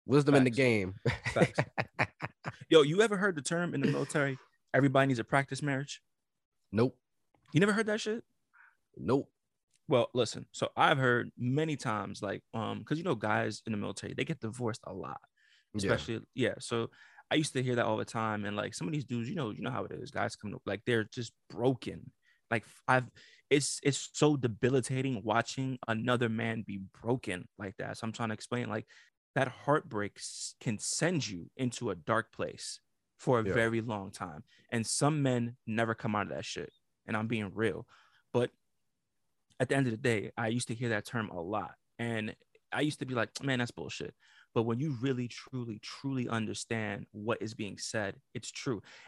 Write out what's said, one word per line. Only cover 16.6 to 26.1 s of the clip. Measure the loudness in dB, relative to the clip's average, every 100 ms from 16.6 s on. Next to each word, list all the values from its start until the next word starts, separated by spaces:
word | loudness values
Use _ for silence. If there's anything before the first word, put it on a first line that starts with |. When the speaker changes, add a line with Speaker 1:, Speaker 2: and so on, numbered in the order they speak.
Speaker 2:
So | -4 -2 -4 -8 -20 -20 -2
I | 0
used | 0
to | -2
hear | 0 2
that | 2
all | 0
the |
time. | -2 -2 -2 -2
And, | -2 -4
like, | -4
some | -6 -4
of |
these | -4
dudes, | -2 -4 -4
you |
know, | -4 -4
you | -4
know | -6
how | -6
it | -6
is. | -8 -8
Guys | -4 -4 -4
come | -8
to, | -8 -6
like, | -4
they're | 2 2
just | 0 -6 -10 -12 _
broken. | 0 2 2 -4 -10 -14 -20 _ _ _
Like, | -2
f-, | -2 -6 4
I've, | 4 2 -8 -20 -20 _
it's, | 4 4 0
it's | 0 0 -4
so | 4 4 6
debilitating | 0 2 2 2 2 0 0 -2
watching | 2 2 2 -2 -4 -4 -2
another | -2 2